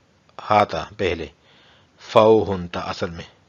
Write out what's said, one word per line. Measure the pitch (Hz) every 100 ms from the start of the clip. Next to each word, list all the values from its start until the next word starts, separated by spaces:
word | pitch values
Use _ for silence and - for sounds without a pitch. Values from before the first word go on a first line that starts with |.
| _ _ _ - -
ہا | 107
تھا | 104 80 78 104
پہلے، | 92 82 76 _ _ _ _ _ _ _
فوہن | - 117 110 110 101 95 87
تھا | 92
اصل | 85 98 95
میں، | 85 85 _